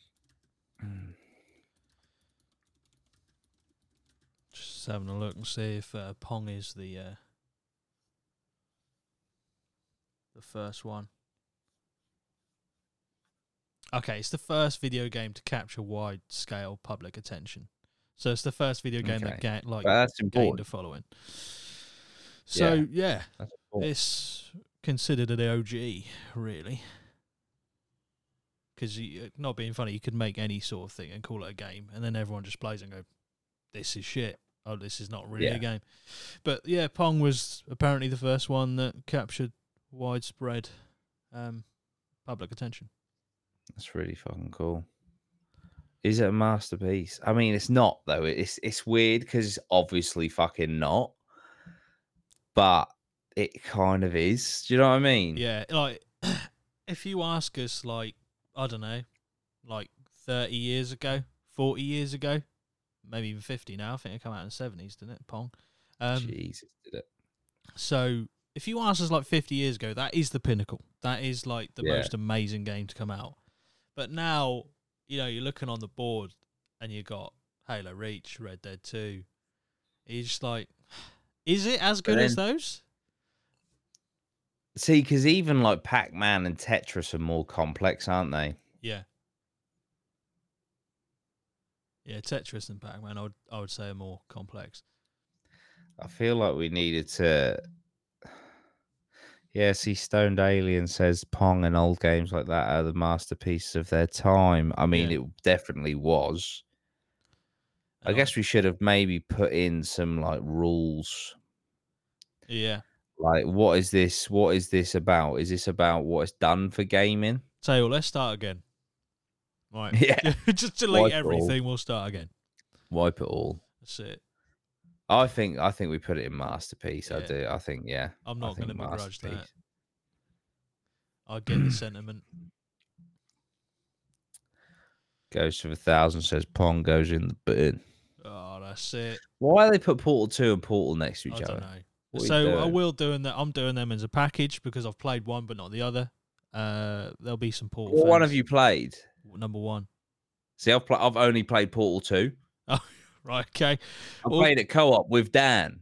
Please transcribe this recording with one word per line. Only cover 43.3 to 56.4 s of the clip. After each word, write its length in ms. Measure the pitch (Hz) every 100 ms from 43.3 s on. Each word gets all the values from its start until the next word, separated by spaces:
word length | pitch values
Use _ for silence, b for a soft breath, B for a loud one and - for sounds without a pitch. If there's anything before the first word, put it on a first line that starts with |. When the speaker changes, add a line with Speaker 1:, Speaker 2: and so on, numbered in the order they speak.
| _ _ _ _
Speaker 2:
That's 240 | - -
really 200 | 85 85 87
fucking 340 | - 85 85
cool. 340 | - 82 85 85 _ _ _ _ _ _ b b b b b
Is 160 | 104 110
it 80 | 104
a 40 |
masterpiece? 880 | 107 110 107 - 104 92 98 90 -
I 80 | 110
mean, 220 | 113 113
it's 160 | 104 -
not, 340 | 127 110 - -
though. 180 | 76
It's, 340 | 80 73 98 -
it's 220 | 110 -
weird 420 | - 113 113 117 120
'cause 200 | 120 107
it's 120 | 98 -
obviously 580 | 92 82 90 - 87 82
fucking 500 | - 82 - 80 80
not. 360 | 76 98 127 _ _ b b b b b b b b _ _ _ _
But 320 | - 98 85 - _ _ _ _ -
it 260 | 104 -
kind 400 | - 101 95 95
of 100 | 92 85
is. 480 | 85 123 - - -
Do 80 |
you 40 | 127
know 100 | 135
what 80 | 131
I 20 |
mean? 380 | 139 120 87 80
Speaker 1:
Yeah, 280 | 120 107 -
like, 340 | 156 139 117 _ _
<clears throat> 640 | 185 175